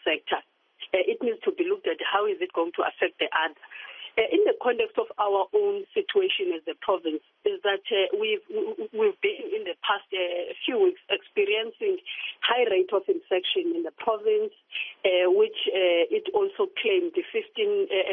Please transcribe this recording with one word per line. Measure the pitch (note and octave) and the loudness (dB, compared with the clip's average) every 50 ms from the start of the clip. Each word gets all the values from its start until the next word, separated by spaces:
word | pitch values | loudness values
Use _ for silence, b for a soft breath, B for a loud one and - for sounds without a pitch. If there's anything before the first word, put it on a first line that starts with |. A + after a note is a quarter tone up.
sector, | - F3 D#3 D3+ - - F#3 C3 - _ _ _ _ _ _ - - - - | -2 -2 -2 -2 -2 -4 -4 -4 -4 _ _ _ _ _ _ -20 -6 -2 0
uh, | F#3 F3+ | 0 2
it | - A3+ - | 0 -2 -2
needs | - A#3 A3 - - | -2 -4 -4 -2 -2
to | G#3 | -2
be | - - E3 F3+ | -2 0 0 -2
looked | G3+ - - F3 | -2 -2 -2 -4
at | D#3+ - | -4 -4
how | - - G3 G3+ G#3 | -2 0 0 0 2
is | G#3+ F#3+ D#3+ | 0 -2 -2
it | F3+ F3+ - | -4 -4 -2
going | E3+ E3 F3 | -2 -4 -2
to | - - E3+ D#3+ | -2 -2 -4 -4
affect | - - F#3+ E3+ - - | -2 -2 -4 -2 -2 -4
the | D#3 D3+ - | -4 -2 0
other. | D#3+ D#3+ D#3+ D#3 _ - B B B B B B B B B | -2 -2 -2 -6 _ -20 B B B B B B B B B
Uh, | B A3+ A3 - | B -2 0 2
in | - G4 - | 4 4 4
the | - - - | 4 2 2
context | - B3 A#3+ A#3 A3+ G#3+ - A#3+ | 0 0 0 0 -2 -2 -2 -4
of | A3+ - - | -4 -2 -2
our | - G#3 G3+ G3 G3 G3+ - - | -2 0 2 2 0 0 2 2
own | G#4 G4+ G4+ G4+ G4+ G4 - - | 2 2 2 0 -2 -6 -6 -4
situation | G#4+ - - - G4+ F#4 F#4+ - - G3 F3+ | -4 -2 0 2 2 2 2 0 -2 -2 -2
as | E3+ D#3+ - E3+ | -4 -4 -6 -10
a | - - - | -10 -6 -2
province, | - F#3+ F3 E3+ D#3+ D3+ D3+ - _ _ _ - G#3 | -2 -2 0 -2 -4 -4 -6 -8 _ _ _ -4 -4
is | G3 F#3 - | -2 -2 -2
that, | G3+ G3 G3 - - | -2 -2 -2 -2 -2
uh, | A3 G3 F#3+ - - G#3 | 0 0 2 2 0 -2
we've, | A3 G#3+ G#3+ G3+ - - | -2 -2 -2 -4 -6 -6
w-, | G#3 G#3+ - - - | -6 -4 -4 -4 -6
w-, | - - - | -8 -8 -6
we've | - G#3+ A3 G3+ - - - | -2 0 0 0 0 0 -2
been | G4+ - - - - - | -2 -2 -4 -6 -6 -6
in | A4 G#4 | -6 -4
the | F3+ E3+ - | -6 -8 -4
past, | - - G3+ G3+ - _ | -2 -2 -2 -2 -4 _
uh, | G3 F#3 F3+ F3 F3 F3 F3 - - - - D#4 | -4 -2 -2 -2 -2 -4 -6 -6 -8 -6 -4 -2
few | B3+ | 2
weeks | A3 F#3+ F3+ F#3 - - - | 4 4 4 4 0 -4 -4
experiencing | G3 G3 - - - G#3+ G3+ G3+ G#3 A3 A3+ A#3 - - A3+ G3 F#3 - - B B B B B B B B | -4 -4 -6 -4 0 0 2 2 0 0 -2 -4 -6 -4 -2 -2 -2 -2 -4 B B B B B B B B
high | - A#3 B3 B3 A3+ | 2 2 4 4 4
rate | G3 F#3 F#3 - | 4 2 2 4
of | G#3+ F#3+ - - | 2 2 2 2
infection | F#3+ E3+ - - G3 F3+ F3+ - - G3 E3+ E3+ | 0 0 0 -2 0 0 0 0 0 0 0 0
in | E3+ E3+ E3 D#3 | 0 -2 -4 -6
the | - | -8
province, | - - A#3 A3 G#3 G#3 A3 G#3+ G#3 G#3+ G3+ - _ _ B B B B B B B - F#3+ | -10 -8 -8 -6 -2 0 0 0 2 0 -4 -6 _ _ B B B B B B B 0 2
uh, | F3+ F3+ F3+ F3+ | 4 4 4 6
which, | F#3 G3+ G#3+ A3 - - - G#3 | 6 6 4 4 0 -2 -2 -2
uh, | - F#3+ F#3 F3 F3 E3+ E3 D#3 | 2 2 4 4 4 4 2 2
it | D3 C#3+ - F#3+ G3+ | 0 -2 0 0 0
also | G#3 G3 G3 - - G3+ F#3 - | 0 0 0 0 -2 -4 -2 -2
claimed | - - A3 G3 F#3 F3 E3+ - | -2 0 0 2 2 0 0 -2
the | F3+ - - | -4 -4 -2
fifteen, | - A3 - - - A#3 G#3 G#3 G#3 G3+ F#3+ - | -4 -6 -6 -4 -4 -2 -2 0 0 0 0 0
uh, | G3+ F#3+ F3+ G3 | 0 0 0 0